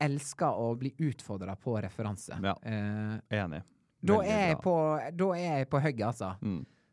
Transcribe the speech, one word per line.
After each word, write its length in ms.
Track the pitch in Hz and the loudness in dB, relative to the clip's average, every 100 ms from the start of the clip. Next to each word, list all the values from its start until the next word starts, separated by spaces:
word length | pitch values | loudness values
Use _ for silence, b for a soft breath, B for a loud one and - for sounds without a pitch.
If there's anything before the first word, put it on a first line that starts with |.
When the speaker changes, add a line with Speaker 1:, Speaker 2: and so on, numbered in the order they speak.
Speaker 1:
elsker 460 | 151 143 - - 160 | 0 0 -4 -2 0
å 260 | 104 117 120 | 2 0 0
bli 140 | 135 - | -4 -2
utfordret 580 | 151 - - 98 95 101 | -2 -2 -6 -6 -6 -6
på 200 | 123 110 | -2 -2
referanse. 560 | 98 - 107 98 - - | -2 -4 -4 -4 -8 -4
Speaker 2:
Ja. 120 | 98 - | -2 -2
Speaker 1:
Eh, 560 | 117 107 104 107 107 110 - | -4 -4 -2 -2 -4 -6 -2
Speaker 2:
Enig. 320 | 107 90 78 - _ _ _ | -2 -2 -6 -10 _ _ _
Speaker 1:
da 140 | 175 214 | 4 4
Speaker 2:
Veldig 80 | 190 | 6
Speaker 1:
er 200 | 214 180 | 2 4
jeg 100 | 156 | 2
Speaker 2:
bra. 40 | |
Speaker 1:
på, 560 | 185 165 156 151 123 175 | 2 4 4 0 -2 0
da 140 | 190 | 0
er 260 | 175 175 143 | 0 0 0
jeg 100 | 131 | 2
på 120 | 143 | 2
hugget, 240 | 147 120 107 | 2 2 -2
altså. 300 | 120 95 92 | -2 -4 -4
Speaker 2:
Mm, 240 | 104 85 - b b | -2 -2 -4 b b